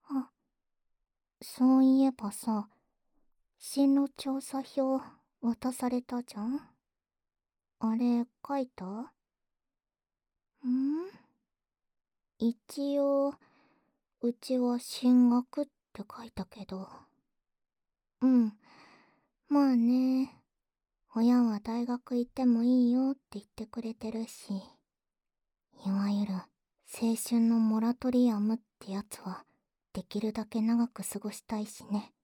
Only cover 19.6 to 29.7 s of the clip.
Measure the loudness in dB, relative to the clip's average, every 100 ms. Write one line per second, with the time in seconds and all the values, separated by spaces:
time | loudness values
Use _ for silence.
19.6 | 4 4 2 2 2 0 -2 -8 _ _
20.6 | _ _ _ _ _ 0 4 4 2 0
21.6 | -4 -6 -4 -6 -4 -4 -4 0 2 2
22.6 | 4 4 4 2 0 -4 _ -18 -16 -16
23.6 | -14 -10 -10 -10 -10 -8 -10 -14 -10 -10
24.6 | -10 _ _ _ _ _ _ _ _ _
25.6 | _ _ -4 -2 0 0 -2 -6 -10 _
26.6 | _ _ _ -4 -2 -2 0 2 4 4
27.6 | 2 2 0 -2 0 2 2 2 -2 -2
28.6 | _ _ -10 -10 -10 -14 -12 -14 -18 _
29.6 | _